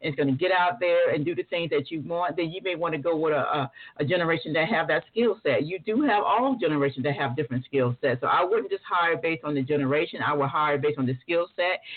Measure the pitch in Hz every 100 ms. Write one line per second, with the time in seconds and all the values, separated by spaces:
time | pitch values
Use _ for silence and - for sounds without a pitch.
0 | 165 143 143 131 180 185 180 - 175 170
1 | 170 156 151 175 170 175 170 147 135 160
2 | 147 170 175 165 165 185 180 170 170 156
3 | 156 160 160 147 - 147 131 - - -
4 | 143 180 165 160 - 156 - 165 160 156
5 | - 220 233 190 - 120 151 185 185 220
6 | 294 208 - 208 262 247 165 151 139 131
7 | 135 143 139 127 147 135 - 139 123 123
8 | 139 127 - 160 180 220 - 196 - 185
9 | 170 165 165 165 151 143 131 147 131 147
10 | - - 120 147 139 156 151 147 147 147
11 | 127 127 - 170 175 - 175 - -